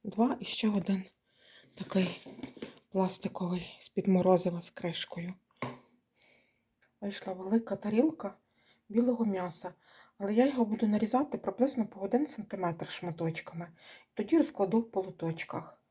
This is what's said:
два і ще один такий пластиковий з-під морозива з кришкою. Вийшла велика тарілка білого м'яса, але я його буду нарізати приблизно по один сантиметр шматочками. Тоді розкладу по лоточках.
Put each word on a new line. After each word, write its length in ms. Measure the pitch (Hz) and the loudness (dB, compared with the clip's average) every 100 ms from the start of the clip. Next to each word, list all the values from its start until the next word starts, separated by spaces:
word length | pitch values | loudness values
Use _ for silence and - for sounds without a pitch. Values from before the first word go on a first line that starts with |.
два 340 | 208 202 247 262 | -6 0 2 0
і 60 | - | -4
ще 240 | - 214 | -2 0
один 340 | 202 180 196 - _ _ _ _ - _ - | 0 0 -2 -2 _ _ _ _ -20 _ -16
такий 520 | - 190 180 - - - - - - - _ | -2 0 0 -4 -14 -16 -16 -12 -14 -16 _
пластиковий 840 | 190 185 - - - 175 180 - - | 0 0 0 -6 -4 -4 -4 -6 -16
з-під 280 | - - 196 | -6 -2 4
морозива 540 | 185 185 180 180 170 | 6 8 6 4 -4
з 80 | - | -10
кришкою. 640 | - 175 160 - 170 175 185 _ _ - - _ _ _ _ - _ _ _ _ _ _ _ | -6 -6 -4 -6 -8 -10 -10 _ _ -10 -10 _ _ _ _ -20 _ _ _ _ _ _ _
Вийшла 320 | 202 202 - | -8 -8 -8
велика 420 | 185 190 226 226 196 | -8 0 0 2 -4
тарілка 580 | 208 214 311 - 196 - _ _ _ _ _ | 2 4 4 2 -10 -10 _ _ _ _ _
білого 360 | 214 247 233 226 | 2 2 2 0
м'яса, 480 | 190 180 - 180 - _ - - _ | 0 -4 -6 -12 -14 _ -20 -20 _
але 160 | 202 | 0
я 120 | 214 269 | 4 4
його 180 | 262 220 | 4 0
буду 220 | 220 214 | 2 2
нарізати 500 | 208 220 254 294 - | 2 2 2 0 -2
приблизно 500 | - - 269 247 208 | -6 0 0 2 -6
по 140 | - | -4
один 260 | 196 240 294 | 0 0 0
сантиметр 600 | - - 196 180 165 - | -6 -10 -4 -2 -2 -8
шматочками. 800 | - 175 165 165 160 - 165 175 _ - - _ | -6 -8 -4 -4 -4 -10 -12 -12 _ -20 -20 _
Тоді 240 | - - 320 | -6 2 4
розкладу 460 | 285 - 190 226 | 4 0 2 2
по 180 | 226 196 | 2 -4
лоточках. 800 | 185 - 165 160 - - 160 - _ | -4 -4 -4 -4 -8 -10 -10 -20 _